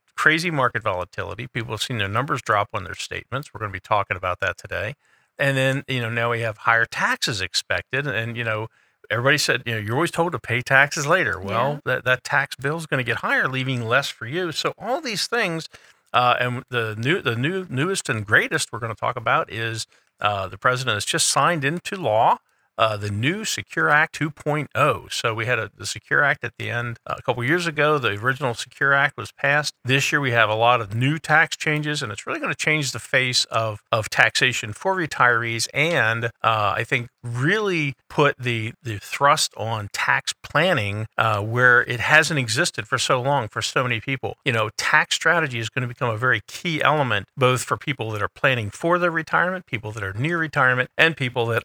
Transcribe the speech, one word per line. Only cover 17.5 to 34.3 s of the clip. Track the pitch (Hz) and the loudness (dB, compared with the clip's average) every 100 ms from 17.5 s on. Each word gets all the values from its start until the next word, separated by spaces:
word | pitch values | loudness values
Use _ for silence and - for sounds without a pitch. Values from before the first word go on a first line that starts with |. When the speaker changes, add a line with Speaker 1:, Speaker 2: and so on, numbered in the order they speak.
| 190 180 | -2 -4
Speaker 1:
newest | 127 165 190 - | -2 -2 -2 -4
and | 117 104 | -4 2
greatest | 120 247 156 - | 2 2 -2 -4
we're | 113 | -6
gonna | 113 | -6
talk | 107 120 120 | -4 -4 -2
about | 117 143 - | 0 0 0
is, | 110 113 113 - _ _ - | -4 -4 -4 -8 _ _ -4
uh, | 104 101 95 | -2 -2 -4
the | 98 | -2
president | 127 127 127 104 | 0 0 0 -2
has | |
just | - 165 - | 0 0 2
signed | - 143 170 | 2 2 2
into | 139 175 - 196 | 0 -2 -6 -4
law, | 147 107 139 - _ _ _ - | 2 4 4 2 _ _ _ 0
uh, | 110 104 | 2 2
the | 104 | -4
new | 101 123 202 | -2 -2 -2
Secure | 220 - - - 160 | -4 -6 -6 -2 2
Act | 151 160 | 4 2
two | - 151 | 0 -6
point | - - 147 143 | -4 -4 -2 -2
oh. | - 147 101 - | 0 2 2 -4
So | - 120 | -4 -2
we | 110 113 | -2 0
had | 120 | -2
a, | 104 - | -2 -8
the | |
Secure | 101 - - 143 | -10 -8 -2 2
Act | 143 143 | 2 2
at | 113 - | -4 -6
the | 110 | -6
end, | 117 120 117 | -4 -4 -8
uh, | - - | -8 -6
a | |
couple | - 123 | -4 -2
years | 120 175 170 | 2 2 0
ago. | 151 147 151 | 0 2 2
The | 120 | 0
original | 101 120 131 139 | 0 -2 0 -2
Secure | 113 - - 139 | -4 -8 -2 2
Act | 139 139 - | 4 2 0
was | 107 | -12
passed. | - 139 147 143 - | -2 2 2 0 -4
This | 117 135 139 | 0 2 2
year | 151 | 0
we | 135 | 2
have | 120 107 | 4 4
a | |
lot | 107 117 123 | 4 4 4
of | 104 | 2
new | 110 131 156 | 0 0 0
tax | - 156 160 - | 2 4 4 0
changes, | - 151 151 147 | -2 -2 -2 -4
and | 123 | -4
it's | - | -8
really | - 311 | -8 -6
gonna | 277 | -4
change | 151 - 156 135 | -2 0 0 0
the | 120 | -4
face | - 135 127 123 - | 0 2 2 0 0
of, | 117 113 104 - | 0 -2 -4 0
of | 117 104 | 0 0
taxation | - 117 | -2 -2